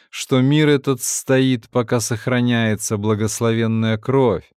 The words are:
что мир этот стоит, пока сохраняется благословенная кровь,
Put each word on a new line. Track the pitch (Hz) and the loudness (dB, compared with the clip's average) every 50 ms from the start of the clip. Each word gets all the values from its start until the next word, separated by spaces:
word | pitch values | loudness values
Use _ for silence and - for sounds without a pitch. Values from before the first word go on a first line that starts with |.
| _ _ | _ _
что | - - - - 139 127 | -14 -12 -4 -2 0 2
мир | 127 135 147 151 156 147 | 2 4 4 4 4 4
этот | 147 135 - 143 135 117 | 2 2 2 -2 -4 -2
стоит, | - - - - - - 131 131 131 131 131 117 - - | -4 -6 -6 -6 -2 0 2 2 2 2 0 -2 -4 -4
пока | - 123 120 - 123 120 | -4 -2 -2 0 -2 -2
сохраняется | 110 - 120 107 - 127 123 123 123 123 120 117 113 110 107 - - - 113 | -2 -2 -6 -4 -2 -2 0 0 0 0 0 0 0 0 -2 -2 -4 -4 -4
благословенная | 101 101 110 110 101 110 107 - - 117 113 113 113 113 113 113 113 113 110 110 110 | -2 0 0 0 0 0 -4 -2 -2 -2 0 0 0 0 0 0 0 0 0 -2 -2
кровь, | 110 - 131 135 131 117 95 78 - _ _ | -2 -2 0 2 2 2 0 -2 -6 _ _